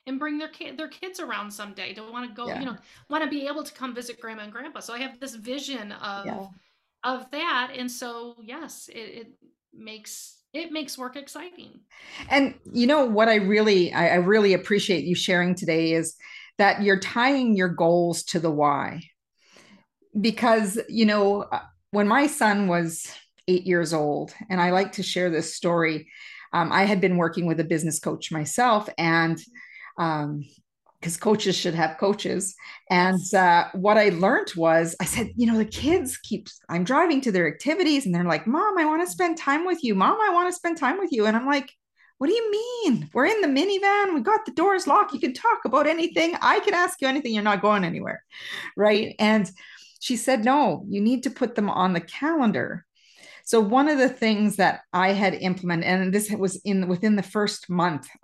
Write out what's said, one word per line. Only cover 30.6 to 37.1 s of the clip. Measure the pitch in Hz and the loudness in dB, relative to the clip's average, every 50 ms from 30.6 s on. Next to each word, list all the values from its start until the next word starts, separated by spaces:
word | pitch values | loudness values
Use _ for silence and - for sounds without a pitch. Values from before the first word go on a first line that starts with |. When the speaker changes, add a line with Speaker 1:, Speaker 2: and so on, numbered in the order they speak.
| _ _ _ _ _ _ _ _ - | _ _ _ _ _ _ _ _ -8
Speaker 2:
'cause | 170 165 - | -8 -8 -2
coaches | - 208 220 214 - 196 180 | 0 2 2 2 2 0 -2
should | - - 180 165 | 0 -2 -2 -2
have | 165 160 160 - - | 0 0 -2 -2 0
coaches, | - 196 208 208 - 190 185 185 180 - - - - - - - _ - | 0 0 0 -2 -2 -4 -4 -4 -4 -6 -10 -12 -18 -20 -20 -14 _ 0
and, | 185 180 180 190 190 185 | 2 4 4 4 2 0
Speaker 1:
Yes. | 156 - - | 0 0 2
Speaker 2:
uh, | 190 185 175 170 170 - - - | 4 6 6 6 4 4 2 -2
what | 196 180 208 214 220 | -2 2 4 4 6
I | 208 208 | 6 4
learned | 175 165 185 196 262 427 415 - - | 4 2 2 2 2 2 0 -4 -2
was, | 170 165 165 165 165 170 165 170 - | 0 2 4 4 4 4 0 -2 -4
I | 190 | -4
said, | - - 240 226 - - | -4 -4 -4 -4 -4 -2
"You | 226 240 | 0 2
know, | 226 226 220 | 2 2 2
the | 214 | 0
kids | 214 - - 233 285 349 370 269 254 - | -2 -4 -4 0 2 2 2 0 -2 -8
keep, | - - - 214 - - - - - _ - | -10 -10 -8 -8 -8 -8 -10 -20 -20 _ -6
I'm | 165 170 180 | -4 -2 -2
driving | 175 262 302 349 339 | 0 2 2 2 2